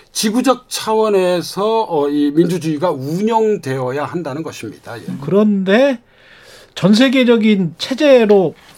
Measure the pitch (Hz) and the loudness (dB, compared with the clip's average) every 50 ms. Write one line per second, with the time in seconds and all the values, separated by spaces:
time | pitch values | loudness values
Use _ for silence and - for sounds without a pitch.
0 | _ _ - - - 226 202 247 240 269 247 254 - - - - - 220 220 220 | _ _ -8 -4 -4 -2 0 0 2 0 0 0 -4 -12 -12 -10 -6 -2 -2 0
1 | 220 214 208 190 185 180 180 175 160 - - 185 196 220 226 226 220 - 175 151 | 0 2 2 0 0 0 -2 -2 -4 -6 -6 -4 -2 -2 -2 -2 -2 -2 -2 -2
2 | 143 143 147 147 143 147 143 156 175 175 170 175 139 160 156 143 156 180 156 135 | -2 0 0 0 0 0 2 2 0 0 0 -4 -4 -4 -4 -2 -2 -4 -4 -4
3 | 131 139 160 180 208 220 233 220 220 214 208 185 160 139 131 135 127 127 127 143 | -6 -6 -4 -2 -2 0 0 0 0 0 -2 -2 -4 -6 -6 -4 -4 -4 -4 -6
4 | 147 117 139 175 170 143 127 151 165 147 - - - 110 - - - - 117 113 | -6 -6 -6 -8 -8 -8 -8 -10 -10 -12 -12 -12 -12 -14 -14 -14 -16 -16 -16 -14
5 | - - 185 135 139 143 175 202 214 214 208 196 190 185 196 226 269 285 269 233 | -12 -12 -12 -10 -6 -2 0 2 2 2 2 0 0 2 2 2 2 2 0 -2
6 | _ _ _ _ _ - - - - - - - - _ - - - 185 214 208 | _ _ _ _ _ -20 -20 -20 -20 -20 -20 -20 -20 _ -6 0 2 4 4 6
7 | 262 269 247 269 254 233 240 226 214 220 214 196 190 165 - - - - 262 233 | 4 4 4 2 4 4 4 4 4 2 2 2 0 -2 -6 -8 -8 -8 -4 0
8 | 311 285 269 247 226 202 208 196 185 147 127 _ _ - - | 4 6 6 6 6 6 4 4 4 0 -2 _ _ -20 -20